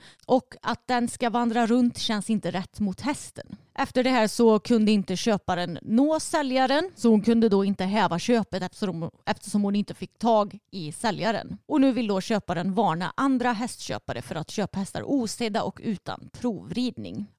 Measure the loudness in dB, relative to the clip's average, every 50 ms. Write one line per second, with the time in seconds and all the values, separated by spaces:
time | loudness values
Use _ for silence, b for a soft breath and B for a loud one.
0 | B B B B B 2 2 2 0 -2 -14 -10 -6 -6 -6 -6 _ -2 -2 0
1 | -2 -2 -4 -2 -2 0 0 0 0 0 2 2 2 2 4 4 2 2 0 -2
2 | -4 -4 -2 -2 -2 -2 -2 -2 -2 -2 -4 -4 -6 -6 -6 -4 -4 -4 -4 -4
3 | -4 -4 -4 -4 -6 -14 -16 -16 -16 -16 -18 -20 _ _ -6 -6 -4 -2 0 0
4 | 2 2 4 2 2 2 2 4 6 6 6 4 4 2 2 4 4 4 4 2
5 | 2 0 -4 -2 0 0 0 0 0 -2 -2 -2 -2 -4 -6 -8 -4 0 2 4
6 | 4 4 2 0 -2 -2 -2 -2 0 0 2 2 2 4 2 2 0 -2 -4 0
7 | 4 6 6 6 6 4 4 4 4 4 4 4 2 2 0 -2 -2 -2 0 2
8 | 2 2 0 0 0 2 2 2 0 -2 -4 -6 -6 -6 -8 -6 -6 -4 -4 -4
9 | -6 -8 -10 _ -6 -6 -6 -6 -6 -2 -2 0 0 2 0 0 -2 -4 -6 -12
10 | -12 -14 _ -2 2 4 4 4 4 0 -4 -16 _ _ -12 -10 -10 -10 -8 -4
11 | -2 -2 -2 0 0 -2 -2 -2 -4 -8 -12 -12 _ -2 2 4 4 4 4 2
12 | 0 0 0 -2 0 0 -2 -2 -2 -2 -4 -2 -2 -2 0 0 0 0 0 -2
13 | -4 -6 -4 -2 0 2 2 2 2 0 -2 -2 -4 -6 -8 -10 -8 -8 -8 -8
14 | -6 -8 -8 -8 -8 -8 -8 -8 -8 -8 -4 -4 -4 -4 -2 -6 -6 -6 -6 -8
15 | -4 -2 0 0 0 -2 -4 -4 -4 -2 -2 -2 -4 -4 -6 -8 -6 -6 -6 -6
16 | -6 -10 -12 -12 -12 -18 -12 -6 -4 -4 -4 -4 -8 -8 -6 -4 -4 -4 -4 -8
17 | -10 -10 -10 -10 -10 -12 _